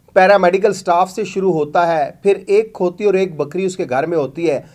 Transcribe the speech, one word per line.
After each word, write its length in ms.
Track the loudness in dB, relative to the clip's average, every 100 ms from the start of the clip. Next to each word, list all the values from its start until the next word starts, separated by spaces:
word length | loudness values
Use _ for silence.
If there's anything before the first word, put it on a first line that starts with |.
| _ 4
पैरामेडिकल 580 | 6 6 4 2 0 -2
स्टाफ 340 | -2 0 0
से 160 | -4 -8
शुरू 260 | -2 -2
होता 320 | 0 0 0 0
है, 340 | 0 -2 -2
फिर 220 | 0 0 0
एक 220 | -2 -2
खोती 320 | -4 -4 -2 0
और 100 | 0
एक 200 | 0 -4
बकरी 280 | -6 -4 -6
उसके 200 | -4 -4
घर 200 | -4 -2
में 120 | -2
होती 300 | -4 -2 -2
है। 160 | -2 -6